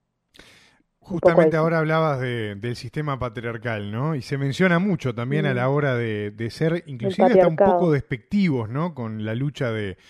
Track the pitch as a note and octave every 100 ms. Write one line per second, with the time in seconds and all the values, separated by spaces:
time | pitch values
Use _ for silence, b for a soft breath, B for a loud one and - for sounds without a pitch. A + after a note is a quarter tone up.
0 | _ _ _ b b b b b _ _
1 | - F3 F#3 E3+ D#3+ D#3 E3 E3 D#3 D#3+
2 | D#3+ C3+ B2+ A#2+ G#2+ G2+ A#2+ A#2+ B2 D#3
3 | D3+ C3 B2 A2 A#2 A2+ A#2 A2 G2+ A2
4 | D3 D3+ - C#3 C#3 C3+ F#3 E3+ G#3 F3
5 | B2+ A#2 A#2+ D3 D3+ B2 B2+ C#3+ C#3+ A#2+
6 | A#2 G#2 G#2 G#2+ A2+ - D#3 F3 - B2+
7 | G3 F#3 - F#3+ F3 D#3+ G3 F3+ F3+ C#3+
8 | - C3 - G3+ F#3 C3 G#2+ C3 F3 C#3
9 | A2+ A2 G#2+ A2+ C#3+ - B2+ A2 G2+ F2
10 | b